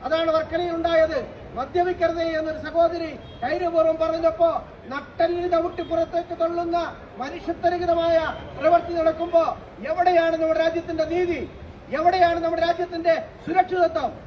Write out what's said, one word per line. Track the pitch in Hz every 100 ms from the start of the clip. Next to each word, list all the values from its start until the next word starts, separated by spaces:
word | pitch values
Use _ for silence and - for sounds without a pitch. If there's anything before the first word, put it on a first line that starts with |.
അതാണ് | - 320 330
വർക്കലയിൽ | 320 320 330 349 330
ഉണ്ടായത്. | 330 330 320 311 208 - -
മദ്യപിക്കരുതേ | - 269 359 359 359 330 330
എന്നൊരു | 330 320 311 311
സഹോദരി | 302 320 330 339 330 277 - -
ധൈര്യപൂർവ്വം | 247 302 359 330 320 320
പറഞ്ഞപ്പോ | 320 320 330 320 330 311 - - -
നട്ടലിന് | 269 - - 339 349 349
ചവിട്ടി | 339 339 -
പുറത്തേക്ക് | 330 330 330 339 349 339
തള്ളുന്ന | 330 339 339 339 320 - - -
മനുഷ്യത്വരഹിതമായ | 269 339 - 339 349 349 349 339 330 330 311 - - -
പ്രവൃത്തി | 285 339 339
നടക്കുമ്പോ | 339 320 320 339 339 320 - - - 233
എവിടെയാണ് | 339 359 349 330 330
നമ്മുടെ | 320 320
രാജ്യത്തിന്റെ | 320 330 330 320 311
നീതി? | 339 359 311 214 - - - -
എവിടെയാണ് | 269 339 370 339 339
നമ്മുടെ | 339 330
രാജ്യത്തിന്റെ | 339 339 349 339 330 320 - - -
സുരക്ഷിതത്വം? | 339 370 359 330 330 254 -